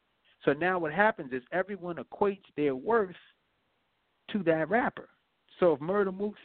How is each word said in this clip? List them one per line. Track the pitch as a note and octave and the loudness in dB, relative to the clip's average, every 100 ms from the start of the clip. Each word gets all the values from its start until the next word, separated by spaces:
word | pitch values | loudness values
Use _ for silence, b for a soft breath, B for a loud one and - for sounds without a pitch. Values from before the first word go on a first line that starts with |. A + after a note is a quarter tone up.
| _ _ _ _ - | _ _ _ _ 0
So | |
now | C#3+ F3 F#3 | 2 2 0
what | D#3 | 0
happens | D#3+ G#3+ A3 C#3 | 2 2 2 -6
is | B2+ - | -8 -4
everyone | E3+ F#3+ G3 F3 E3+ | -4 -4 -8 -8 -10
equates | - - G3+ G3 - - | -12 -2 0 0 -8 -2
their | D3 C3 | -2 -2
worth | E3+ A#3 F#3+ - - _ _ _ _ _ _ _ _ _ - | 0 0 0 -8 -20 _ _ _ _ _ _ _ _ _ -6
to | G#3 | -2
that | E3 D#3+ D#3 | 2 2 2
rapper. | A3+ C4 - - _ _ _ _ - | 0 0 -4 -14 _ _ _ _ 2
So | F3+ | 2
if | C#3 | 4
Murda | D#3 G#3 G3 F#3 | 0 0 0 -2
Mook | G#3 G3+ | -6 -4